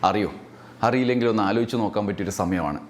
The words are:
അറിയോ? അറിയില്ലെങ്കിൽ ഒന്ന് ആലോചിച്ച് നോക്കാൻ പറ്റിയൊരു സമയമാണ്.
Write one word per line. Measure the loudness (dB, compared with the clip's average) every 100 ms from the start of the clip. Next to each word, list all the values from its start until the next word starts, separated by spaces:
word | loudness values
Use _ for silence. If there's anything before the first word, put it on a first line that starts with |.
അറിയോ? | 2 2 -2 -4 -18 -20 -20 -2
അറിയില്ലെങ്കിൽ | 2 2 2 2 2
ഒന്ന് | 2
ആലോചിച്ച് | 2 2 0 0
നോക്കാൻ | -2 -2 -4
പറ്റിയൊരു | -4 -6 -2
സമയമാണ്. | 0 0 -2 -6 -10